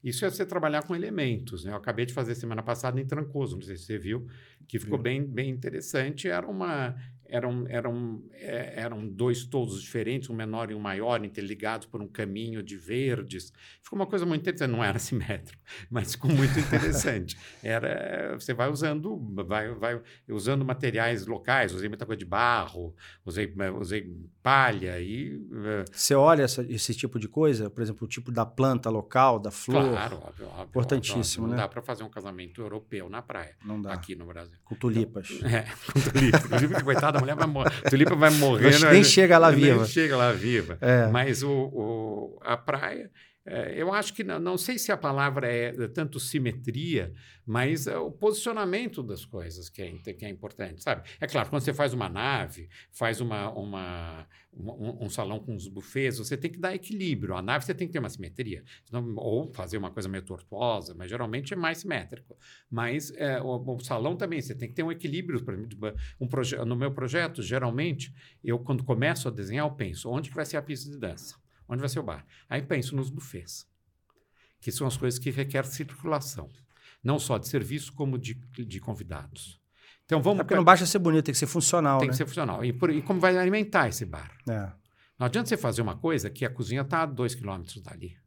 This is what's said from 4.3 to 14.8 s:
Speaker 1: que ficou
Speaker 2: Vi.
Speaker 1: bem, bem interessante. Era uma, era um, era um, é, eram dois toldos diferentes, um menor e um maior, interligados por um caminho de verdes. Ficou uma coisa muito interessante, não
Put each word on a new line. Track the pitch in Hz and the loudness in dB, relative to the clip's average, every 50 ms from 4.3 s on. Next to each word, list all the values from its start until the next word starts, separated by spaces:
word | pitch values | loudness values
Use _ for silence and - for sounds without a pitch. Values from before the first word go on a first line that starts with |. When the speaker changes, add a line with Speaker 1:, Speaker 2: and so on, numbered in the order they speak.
| - - - - _ _ - | -18 -20 -20 -20 _ _ -16
Speaker 1:
que | _ - 113 | _ -8 -6
ficou | - 107 147 | -4 -4 -4
Speaker 2:
Vi. | 131 117 | -2 -2
Speaker 1:
bem, | 120 127 139 143 | -2 -2 -2 -4
bem | 139 123 113 131 135 | -4 -4 -4 -4 -4
interessante. | 127 127 127 - 156 156 156 - - 180 175 151 147 139 - | -4 -6 -6 -6 -8 -8 -10 -4 -2 -2 -2 -2 -6 -6 -4
Era | 185 175 175 180 | -2 -2 -2 -4
uma, | - 202 190 185 175 160 143 131 123 127 - - - - - _ | -4 -6 -6 -4 -4 -2 -2 -4 -4 -6 -8 -12 -16 -20 -20 _
era | - - 120 120 | -6 -4 -4 -2
um, | 123 123 123 120 120 | -2 -4 -4 -4 -4
era | 120 120 117 123 | -4 -4 -4 -4
um, | 117 120 123 113 113 107 - - - | -4 -4 -4 -6 -8 -10 -12 -18 -20
é, | - - 101 117 117 - - - 113 | -14 -10 -8 -6 -6 -6 -8 -8 -8
eram | 113 120 117 107 107 | -8 -8 -8 -8 -10
dois | 110 95 95 120 123 120 123 - | -10 -2 0 2 2 2 0 -4
toldos | - - 135 120 107 98 98 | -4 -2 -2 -2 -2 -6 -10
diferentes, | 95 - - 120 107 107 127 135 127 - | -12 -6 -4 -4 -2 -2 -2 -4 -6 -6
um | 117 | -8
menor | 113 110 107 110 113 117 107 | -6 -6 -6 -4 -4 -6 -6
e | 107 | -6
um | 107 | -6
maior, | 104 101 95 98 110 120 120 110 107 | -4 -4 -4 -2 0 0 0 0 -2
interligados | 101 101 113 101 98 107 104 110 107 113 113 110 | -4 -8 -8 -6 -6 -8 -4 -4 -4 -4 -4 -8
por | - - 107 | -12 -10 -10
um | 104 | -10
caminho | 98 - - 104 98 98 104 113 117 113 110 | -8 -6 -6 -4 -4 -4 -6 -6 -6 -8 -8
de | 98 - 98 | -8 -10 -12
verdes. | 92 80 87 110 123 135 131 120 110 98 95 95 90 - - _ _ - - - _ | -14 -8 -4 -2 0 0 0 0 -2 -4 -8 -10 -12 -12 -14 _ _ -20 -20 -20 _
Ficou | _ - - 202 | _ -10 -4 -4
uma | 196 | -4
coisa | 196 214 190 175 | -2 0 0 0
muito | 175 160 156 | 0 0 0
interessante, | 165 185 180 170 156 131 | 0 -2 -2 0 0 0
não | 117 113 | 0 2